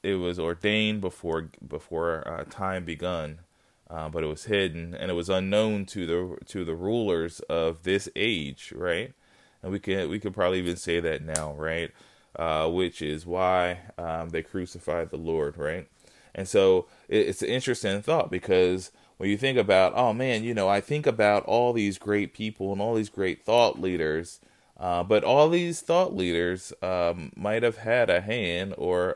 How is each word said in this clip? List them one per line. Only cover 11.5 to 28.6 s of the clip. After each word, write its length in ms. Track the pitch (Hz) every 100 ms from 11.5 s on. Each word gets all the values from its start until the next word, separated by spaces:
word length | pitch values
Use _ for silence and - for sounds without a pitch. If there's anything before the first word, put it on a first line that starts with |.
| 73
right? 340 | 78 82 82 - - _ _
Uh, 360 | - 82 78 80
which 320 | 87 90 -
is 240 | 76 76 85
why, 540 | 90 92 92 90 87 90 -
um, 320 | 85 82 82
they 120 | 82
crucified 680 | 80 95 90 90 - 85 80
the 80 | 76
Lord, 400 | 80 80 73 76
right? 320 | 76 87 - _ _ _ _
And 140 | - 95
so 400 | 104 95 92 - _ -
it, 180 | 110 95
it's 140 | 95
an 80 | -
interesting 520 | 127 131 117 104 98
thought, 300 | 104 160 -
because 580 | 92 - 92 90 92 - - _ -
when 120 | 98
you 80 | 101
think 200 | 135 127
about, 360 | 101 95 92 -
"Oh 180 | 123
man, 320 | 110 131 113 113
you 80 |
know, 160 | 113 95
I 100 | 101
think 260 | - 151 147
about 380 | 110 104 104
all 300 | - 117 123
these 240 | 120 101 95
great 360 | 104 104 98
people 380 | - 110 - 98
and 100 | 98
all 140 | 107 113
these 140 | 104
great 340 | - 92 -
thought 380 | - 117 113 -
leaders," 580 | 92 90 78 78 87 - _ _ _ -
uh, 280 | 90 87
but 200 | 90 107
all 260 | - 135 156
these 320 | 175 170 165
thought 340 | - 170 185 202
leaders, 580 | 90 85 87 92 - -
um, 500 | 90 90 85 87 73 -
might 260 | 101 113
have 160 | 120 113
had 320 | 110 123 110
a 100 | 90
hand 540 | 101 120 92 87